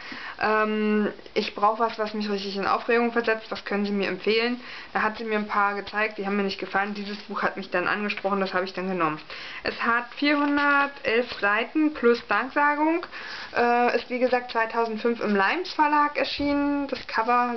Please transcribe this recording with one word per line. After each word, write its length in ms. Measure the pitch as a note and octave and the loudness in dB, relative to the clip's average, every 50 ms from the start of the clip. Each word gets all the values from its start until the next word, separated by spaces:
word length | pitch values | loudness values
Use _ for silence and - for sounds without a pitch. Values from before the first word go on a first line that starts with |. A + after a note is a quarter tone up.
| - - - - - - - - | -12 -12 -12 -12 -12 -10 -6 -2
Ähm, 720 | - G#3+ G#3+ G#3+ G#3+ G#3+ G#3+ G#3+ G#3+ G#3+ G#3+ G#3+ G#3 G3 - - - - - | 0 2 2 2 2 2 2 2 2 4 4 4 2 0 -2 -6 -12 -6 -2
ich 220 | - G#3 - - | -2 -2 -2 0
brauch 240 | G3+ G3+ G#3 A3+ A#3 | 2 4 4 4 4
was, 180 | A#3 A3 A3 | 0 0 0
was 160 | - G#3+ G#3 - | -2 -4 -4 -4
mich 160 | G#3+ G#3 G#3 | -4 -2 -2
richtig 280 | G3+ G3 G3+ G3+ F#3+ | -2 -4 -4 -4 -4
in 100 | G3 F#3 | -2 0
Aufregung 440 | - - A3+ - - A#3 A#3 A#3+ A#3 | 0 0 0 2 2 2 4 2 2
versetzt. 380 | A#3 A#3+ A3+ A3+ A3 A3 - - | 0 0 2 2 0 0 -2 -8
Was 160 | G3+ - - | -10 -8 -4
können 200 | - G#3 G3+ G#3 | -2 -2 0 0
Sie 60 | G3+ | 0
mir 160 | G#3 G3+ F#3+ | 0 0 0
empfehlen? 540 | - F#3 F#3 - G3+ A3 A3+ A3+ A#3+ B3 B3 - - - - - - - | -2 -2 -2 0 2 2 2 2 0 -2 -4 -8 -12 -14 -14 -8 -6 -2
Da 80 | G3 | -2
hat 160 | G3+ G#3+ G#3+ | -2 -2 -2
sie 60 | - A#3 | -4 -4
mir 140 | A3 G#3+ | -2 -2
ein 100 | G#3+ G#3 | -2 -2
paar 280 | G#3+ G#3 G#3 G3+ G3+ G3+ | 0 0 2 2 2 0
gezeigt, 420 | G3+ G3 - - G#3 G#3+ A3 G#3+ | -2 -6 -4 -2 -2 -2 -2 -2
die 80 | - G3 | -4 -4
haben 120 | G3 G3+ | -2 0
mir 60 | G#3 G3 | 0 0
nicht 160 | F#3+ G3 - | 0 -2 -6
gefallen. 340 | F#3+ - - G3 G3+ G#3 G#3 | -6 -2 -2 0 0 -2 -4
Dieses 240 | G#3 G3+ G3 G#3 G#3 - | -6 -8 -8 -8 -10 -10
Buch 180 | - G3+ - | -10 -4 -2
hat 160 | - - - | -2 -2 -2
mich 140 | G3+ F#3+ - | -4 -6 -4
dann 160 | - F3+ F3 | -2 0 0
angesprochen, 520 | - - G#3 G#3 G3+ G3+ - - G3 G3+ G3 | 0 0 0 -2 -4 -4 -4 -2 0 0 0
das 140 | F#3+ F#3+ - | 0 0 0
habe 120 | F3+ F#3+ | -2 -2
ich 80 | F#3+ - | -2 -4
dann 160 | F#3 F3+ F#3+ | -4 -4 -2
genommen. 300 | F#3 F3+ E3 D#3 D3+ D#3 - - - - - - - - - | 0 0 0 0 -2 -4 -8 -12 -14 -14 -12 -12 -12 -8 -6
Es 160 | - G#3 - | -6 -4 -2
hat 320 | - A#3+ A#3 A#3+ A#3+ - - | 0 0 0 0 -2 -4 -4
vierhundertelf 1200 | - C#4+ D4 D4+ C#4+ C#4+ C#4+ C#4+ C#4+ C#4+ C#4+ C#4+ C#4 C#4 C#4 - - - - A3 A#3+ B3 - - - | 0 2 2 4 4 2 2 2 2 4 4 4 4 2 0 -2 -4 -2 0 2 2 0 0 -2 -2
Seiten 540 | - G3+ G#3 A3 B3 - - D#4 D#4 D4 D4+ | 0 2 2 2 0 0 0 2 2 2 2
plus 280 | - A#3+ A#3+ A#3+ A#3 - | 2 4 4 4 4 2
Danksagung. 760 | - G#3 G#3 A#3+ C4 - D4 C#4+ D4 D4 D4 D4+ D#4+ E4 F4+ F4 - - - - - - - - - - | 0 0 0 0 0 2 2 4 4 4 4 2 2 2 0 -2 -6 -12 -12 -12 -12 -12 -12 -12 -4 0
Äh, 400 | - A#3+ A#3+ A#3+ A#3+ A#3+ A#3+ - | 2 4 4 4 4 4 4 2
ist 140 | A#3+ - - | 0 0 -2
wie 100 | B3 B3 | 0 2
gesagt 320 | B3+ B3 B3+ B3 A#3+ - | 2 2 2 0 0 -2
zweitausendfünf 680 | - A#3 A3+ A3 - A#3 A3+ A3 A3 G#3+ - A#3 A#3 A#3 | -2 0 0 0 0 0 0 0 -2 -2 0 -2 0 0
im 140 | - G#3+ G#3 | 0 0 2
Limes 380 | G3 G3 G3+ B3+ E4 F#4 - - | 4 2 2 2 0 -4 -2 0
Verlag 440 | - D4+ D4 D4+ D4 D4 D4 D4 | 2 2 4 4 4 2 2 0
erschienen. 680 | - C4+ - - - C#4+ C#4+ C#4+ C#4+ C#4+ C#4+ C#4+ C#4+ C#4 | -2 -2 -2 -2 -2 0 0 2 2 2 0 0 -2 -2
Das 180 | C4+ C4 - - | -4 -6 -8 -8
Cover 480 | - - - A3 A#3 A#3+ B3 B3 A#3+ A#3+ | -4 -2 0 2 2 2 2 2 0 -2